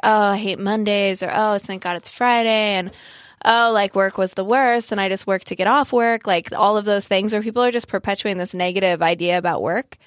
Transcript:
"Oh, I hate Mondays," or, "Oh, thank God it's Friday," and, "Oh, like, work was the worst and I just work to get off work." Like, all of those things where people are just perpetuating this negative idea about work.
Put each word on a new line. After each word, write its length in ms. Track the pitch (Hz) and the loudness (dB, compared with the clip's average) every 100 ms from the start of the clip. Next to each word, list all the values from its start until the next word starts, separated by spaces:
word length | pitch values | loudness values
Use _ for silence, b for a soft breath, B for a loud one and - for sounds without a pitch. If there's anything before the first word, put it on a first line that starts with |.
"Oh, 280 | - 214 208 | 2 4 4
I 60 | 202 | 0
hate 220 | 202 185 | -2 -4
Mondays," 640 | 196 214 208 202 196 190 | -2 -2 0 0 0 -2
or, 80 | 180 | -4
"Oh, 240 | - 214 202 | -2 0 0
thank 260 | - 190 | -4 -8
God 120 | 185 175 | -6 -6
it's 140 | - | -8
Friday," 640 | - 247 240 226 220 214 | -2 0 2 2 2 0
and, 180 | 196 180 B B B B B - | -2 -4 B B B B B 2
"Oh, 260 | 233 233 | 4 4
like, 220 | 220 202 196 | 2 0 2
work 220 | 196 190 | 0 0
was 160 | 185 | -4
the 100 | - | -2
worst 480 | 190 247 262 240 226 | 0 2 4 2 -2
and 80 | 202 | -2
I 80 | 196 | -2
just 180 | 190 - | -2 -2
work 200 | 190 - | -4 -4
to 100 | - | -2
get 120 | 185 | 2
off 260 | 269 269 | 2 2
work." 340 | 247 233 226 - | 2 2 0 0
Like, 220 | 180 - | -2 -2
all 220 | - 196 214 | 0 2 2
of 80 | |
those 240 | 208 202 196 | 0 -2 0
things 240 | 196 208 | -2 0
where 100 | 214 | -2
people 220 | 214 233 | -2 0
are 80 | 247 | 0
just 160 | 240 - | 0 -4
perpetuating 520 | 196 196 202 214 185 | -6 -4 -4 -4 -4
this 140 | 180 | -6
negative 480 | 185 180 180 190 170 | -4 -2 0 0 2
idea 360 | 165 170 175 180 | 0 0 0 0
about 240 | 175 160 | 0 -2
work. 360 | 110 185 - - | -2 -4 -6 -16